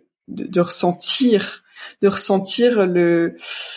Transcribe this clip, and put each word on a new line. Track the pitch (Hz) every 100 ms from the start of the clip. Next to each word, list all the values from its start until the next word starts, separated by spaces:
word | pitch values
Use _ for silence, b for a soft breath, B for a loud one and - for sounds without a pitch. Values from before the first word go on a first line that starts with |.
| _ _ -
de, | - -
de | 180
ressentir, | 175 - 175 175 - - 247 208 - - B B B B
de | 202
ressentir | 196 - 196 196 - 240 233 185
le, | 175 170 170 170 - B B B